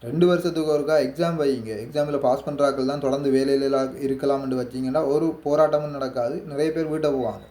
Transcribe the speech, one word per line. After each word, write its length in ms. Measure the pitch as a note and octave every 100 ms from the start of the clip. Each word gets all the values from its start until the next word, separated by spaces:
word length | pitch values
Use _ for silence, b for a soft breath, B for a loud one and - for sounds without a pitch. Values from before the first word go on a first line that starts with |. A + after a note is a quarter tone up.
ரெண்டு 240 | A#2 D3+ F3
வருஷத்துக்கு 460 | F3 F3 E3 D#3
ஒருக்கா 240 | D3 C#3+ D#3
எக்ஸாம் 400 | C3 C#3 E3+ E3
வையுங்க, 340 | C#3 B2+ A2 G#2+
எக்ஸாம்ல 380 | A#2 D3 D3 C#3+
பாஸ் 240 | B2+ C3+
பண்றாக்கள் 420 | D3+ C#3 C#3+ C3+ C3
தான் 140 | C#3+
தொடர்ந்து 300 | C#3 C#3 C#3+
வேலையில 320 | C3 C3+ C#3
எல்லாம் 340 | C#3 C3+ C3 -
இருக்கலாம்னு 600 | C3+ C3 C#3 C#3 C3+ B2+
வச்சீங்கன்னா 480 | A#2+ B2+ C3 D3 C#3+
ஒரு 200 | D3 E3 D#3+
போராட்டமும் 480 | D3 D3 D3+ D3 D3+
நடக்காது. 520 | C#3+ C3 B2+ A#2+ E3+ F3
நிறைய 260 | C#3+ D#3
பேர் 140 | D#3+ D#3
வீட்டை 240 | D3+ D3+
போவாங்க 340 | C3+ A#2 G2+ -